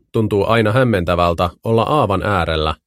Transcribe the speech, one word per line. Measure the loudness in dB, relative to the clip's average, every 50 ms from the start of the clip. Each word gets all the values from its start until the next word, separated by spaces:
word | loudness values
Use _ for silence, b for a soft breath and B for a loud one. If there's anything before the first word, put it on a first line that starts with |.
| _ _
tuntuu | -4 -2 -2 0 0 0 0
aina | 2 2 2 2 2
hämmentävältä | 2 2 2 2 0 0 0 0 0 2 2 0 0 0 -2 -4 -4 _ -4
olla | -2 0 0 0
aavan | 0 0 0 0 0 0 -2 -2
äärellä. | -2 -2 -2 -2 -2 -2 -2 -2 -4 -4 -6 _